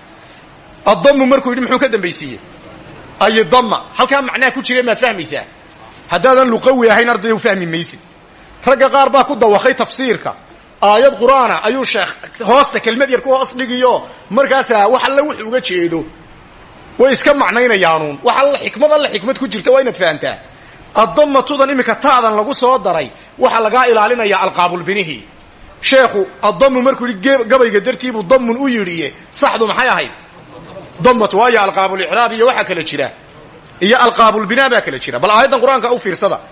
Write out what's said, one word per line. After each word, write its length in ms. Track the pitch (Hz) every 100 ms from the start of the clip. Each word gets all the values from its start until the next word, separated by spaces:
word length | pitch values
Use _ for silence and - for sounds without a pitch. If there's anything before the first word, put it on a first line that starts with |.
| - - - - - - - - -
Addammu 400 | 202 277 285 262
markuu 240 | 269 254
yidhi 120 | 247
muxuu 180 | 247 254
ka 100 | 269
dambaysiiyey? 500 | 220 180 147 147 104 - - - - - - - -
Ay 240 | 196 220 185
damma. 400 | 254 233 165 - -
Halkaa 240 | 247 277
macnaha 300 | 262 196 254
ku 100 | 269
jira 220 | 226 247
maad 140 | 247 214
fahmaysaa? 460 | 240 202 139 139 - - - - - - -
Haddaadan 400 | 175 247 262 262
luqawi 400 | 220 254 262 226
ahayn, 200 | 208 240
arday, 220 | 233 220
u 80 | 220
fahmi 260 | 226 190 170
maysid. 340 | 165 170 - - - - - - - -
Ragga 240 | 254 269
qaar 200 | 269 269
baa 140 | 269
ku 120 | 247 254
dawakhay 380 | 226 202 254
tafsiirka. 600 | 262 226 - 262 185 139 - - - - -
Aayad 380 | 202 214 277 247
Qur'aana 400 | 240 269 233 175
ayuu 220 | 214 262 247
sheekh 220 | 220 180 - - -
hoosta 400 | 202 254 - 220
kelmad 300 | 226 226 277
yar 120 | 247
ku 80 | 269 262
hoos 200 | 262 254
dhigiyo, 460 | 254 247 254 185 - - -
markaasaa 580 | 214 269 269 - 220 202
wax 160 | 254
alle 180 | 240 277
wuxuu 260 | 302 240 220
uga 140 | 247
jeedo 440 | - 180 170 165 139 - - - - - - - - -
way 140 | 262
iska 220 | 262 302
macnaynayaanuun. 840 | 285 202 220 247 208 170 160 151 143
Wax 120 | 240 220
alle 160 | 285 277
xikmad, 340 | 202 214 302
alle 180 | 302 277
xikmad 280 | 208 202 269
ku 80 | 254
jirta 240 | 208 175
waa 100 | 262
inaad 140 | 262 180
fahantaa. 420 | 175 151 139 104 - - - - - -
Addammatudan 720 | 220 226 302 269 262 285 269
iminka 260 | 277 233 226
ta'dan 400 | 285 254 226 214
lagu 200 | 214 269
soo 220 | 247 262
daray, 320 | 190 165 131 - - -
waxa 220 | 254 226
lagaa 260 | 220 240 247
ilaalinayaa 480 | 226 214 240 208 190
alqaabul 440 | 185 185 196 180
binihi. 440 | 160 208 170 123 101 - - - - -
Sheekhu 460 | - 262 247 202 190 -
addamu 400 | 208 175 269 254
markuu 260 | 247 254 240
yidhi 140 | 202
ge-, 220 | 220 269 220
gabayga 340 | 262 233 202
dartiibuu 440 | 196 247 254 226
dammun 340 | 175 262 240 233
u 100 | 277
yidhiye, 460 | 240 185 170 143 - -
saxdu 360 | - 269 208 220
maxay 200 | 180 254
ahayd? 220 | 185 127 - - - - - - - - -
Dammatu. 380 | 208 240 202 196
Waayo 240 | 247 226
alqaabul 400 | 196 196 190 190
icraab 300 | 170 196 233
iyo 120 | 220 240
waxa 160 | 233
kala 200 | 202 175
jira. 280 | 151 147 127 - - - - - - -
Iyo 160 | 190 247
alqaabul 460 | 240 220 226 214 202
binaa 220 | 226 269
baa 120 | 233
kala 160 | 180 131
jira. 200 | - 123
Bal 120 | 180
aayaddan 280 | 214 262 254
Qur'aanka 300 | 247 262 233
u 80 | 240
fiirsada. 400 | 214 170 233 156 -